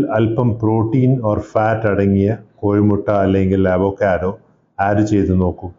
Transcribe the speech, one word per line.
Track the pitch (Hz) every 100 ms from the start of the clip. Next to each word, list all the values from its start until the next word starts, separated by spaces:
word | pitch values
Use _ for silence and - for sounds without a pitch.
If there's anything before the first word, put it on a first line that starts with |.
| - 110
അല്പം | 110 113 123 110
protein | 107 110 110 131 127 127 110
or | 104 -
fat | 113 110 110 107
അടങ്ങിയ | 95 101 98 101 110 - -
കോഴിമുട്ട | 101 101 104 101 - 104
അല്ലെങ്കിൽ | 95 95 95 95 95
അവോക്കാഡോ | 92 98 98 104 87 90 98 _ _ _ -
ആഡ് | 98 104 107
ചെയ്ത് | 104 95 92
നോക്കൂ. | 90 82 90